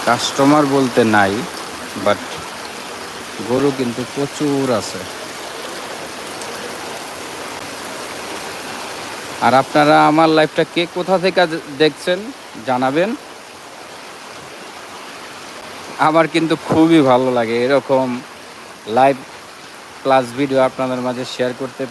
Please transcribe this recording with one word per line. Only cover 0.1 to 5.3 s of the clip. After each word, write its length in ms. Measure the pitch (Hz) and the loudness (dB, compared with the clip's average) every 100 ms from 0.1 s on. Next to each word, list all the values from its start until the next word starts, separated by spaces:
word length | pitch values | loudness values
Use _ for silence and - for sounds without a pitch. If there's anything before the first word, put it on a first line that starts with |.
| 120 - - 139 151 143 | 0 0 4 6 6 4
বলতে 380 | 139 131 123 | 2 2 4
নাই, 320 | 113 107 98 104 170 - - - - 107 | 6 6 4 2 -4 -10 -10 -10 -10 -2
but 120 | 98 104 - - - - - - - - - - - - 104 | 0 0 -4 -10 -10 -12 -12 -12 -12 -12 -12 -12 -12 -10 -2
গরু 240 | 131 143 135 | 2 2 0
কিন্তু 260 | 123 117 120 | -2 -2 -6
প্রচুর 580 | - 139 - 151 139 131 | -4 -4 -2 0 2 2
আছে। 260 | 110 - 95 87 - - | 0 -2 -8 -10 -10 -12